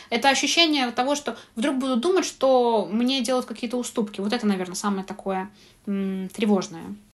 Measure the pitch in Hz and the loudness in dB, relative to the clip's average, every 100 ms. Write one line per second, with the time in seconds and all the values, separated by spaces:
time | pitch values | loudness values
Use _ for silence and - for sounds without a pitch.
0 | - 240 269 269 285 339 330 294 247 233 | -4 0 2 2 2 4 4 4 0 0
1 | 254 285 - 220 - 226 269 269 269 247 | 0 0 -2 -8 -12 -4 -2 0 0 0
2 | 330 370 - - 269 254 240 226 170 214 | 2 2 0 0 4 6 4 2 0 0
3 | 247 269 240 254 247 220 240 247 240 - | 2 0 0 -2 -2 -8 -6 -4 -4 -4
4 | 208 - 202 233 208 190 180 175 208 196 | -4 -2 -2 0 0 0 -2 -4 -2 -4
5 | 190 202 196 185 196 - - _ - 196 | -6 -8 -4 -4 -6 -14 -20 _ -6 -4
6 | 196 190 185 - 220 196 - 165 185 202 | -2 -4 -6 -2 2 2 0 -10 -12 -14
7 | _ | _